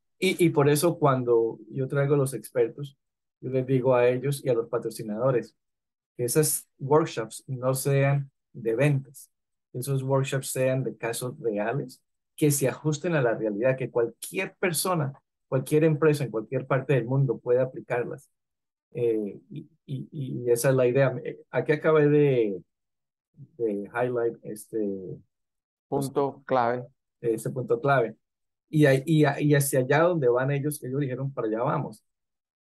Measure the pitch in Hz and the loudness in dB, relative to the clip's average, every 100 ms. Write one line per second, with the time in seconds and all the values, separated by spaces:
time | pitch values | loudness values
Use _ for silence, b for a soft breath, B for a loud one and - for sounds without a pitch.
0 | _ - 190 175 165 143 143 147 175 - | _ -2 0 4 2 4 4 4 2 2
1 | 143 131 120 117 113 - - 135 131 143 | 2 2 2 2 2 -4 -10 -8 -4 0
2 | 139 147 135 110 - 127 113 143 139 _ | 2 2 0 -4 -6 -2 -2 -2 -14 _
3 | _ _ _ _ 127 131 127 131 127 123 | _ _ _ _ -6 -4 0 0 4 4
4 | 123 127 135 139 139 117 113 120 113 - | 4 2 -2 -4 -2 -2 -2 -4 -6 -8
5 | 110 107 131 120 107 _ _ _ _ _ | -8 -2 0 0 -2 _ _ _ _ _
6 | _ - 120 156 147 - - - 135 151 | _ -6 -2 2 0 -2 -8 -10 2 2
7 | 160 - 110 - - 127 127 135 143 139 | 2 -4 -10 -12 -10 -4 -2 0 0 2
8 | 139 143 139 _ _ - 113 113 147 135 | 2 0 -2 _ _ -8 -2 2 2 2
9 | - - - _ _ _ _ 127 135 135 | -4 -16 -20 _ _ _ _ -10 -4 -4
10 | 131 135 135 139 - 131 131 131 120 107 | 0 0 0 -4 -4 -2 0 0 -4 -6
11 | 113 117 123 - 117 104 113 135 254 - | -6 -6 -8 -6 -4 -2 -2 -4 -6 -12
12 | _ _ _ - 151 139 127 - 156 147 | _ _ _ -2 0 2 -2 -2 -4 -4
13 | 180 156 120 107 110 101 131 131 117 120 | -2 0 0 0 -2 0 0 0 -2 -2
14 | 113 - - 180 185 - 190 156 190 170 | -2 -4 -10 -8 -8 -4 -4 -2 -2 -2
15 | 139 - _ _ - 131 135 151 160 151 | -4 -8 _ _ -6 -4 0 2 2 4
16 | 156 143 120 110 - 131 - 131 - 131 | 2 2 -2 -6 -4 -6 -2 -2 0 0
17 | 117 135 131 104 123 123 127 117 - 123 | 0 0 0 -2 0 2 0 -4 -6 -4
18 | 117 - - _ _ _ _ _ _ - | -4 -10 -16 _ _ _ _ _ _ -2
19 | 117 110 101 - - 147 - _ - 135 | 0 0 -2 -8 -14 -16 -16 _ -10 -10
20 | - 156 131 135 120 120 139 131 123 131 | -10 -10 -8 -4 0 2 4 4 4 4
21 | 131 123 - - - - - 151 160 156 | 2 0 -8 -12 -6 -2 0 0 4 6
22 | 147 147 143 123 107 92 - _ _ _ | 6 6 6 4 2 -2 -12 _ _ _
23 | _ _ _ - 139 - 113 101 101 120 | _ _ _ -20 -18 -4 -4 -2 -6 -4
24 | 123 120 117 - - 107 - 113 101 95 | -2 0 -2 -4 -12 -14 -8 -6 -4 -6
25 | 92 - _ _ _ _ _ _ - 143 | -10 -14 _ _ _ _ _ _ -6 -4
26 | 135 147 139 135 - 131 117 123 127 _ | -2 -2 -2 -4 -2 0 0 -2 -6 _
27 | _ _ 117 110 - 131 110 117 139 139 | _ _ -4 -4 -4 -6 -2 0 2 2
28 | 110 - _ _ _ _ _ 156 143 135 | 0 -6 _ _ _ _ _ 2 4 4
29 | 170 156 139 - 147 143 139 135 123 147 | 2 2 2 2 2 2 2 0 2 4
30 | 170 170 120 123 135 143 147 147 127 135 | 2 2 2 2 2 -2 -4 -6 -6 -4
31 | 131 127 139 131 113 110 135 151 - - | -4 -4 -6 -4 -4 -2 -2 -2 -6 -12
32 | _ _ _ _ _ _ | _ _ _ _ _ _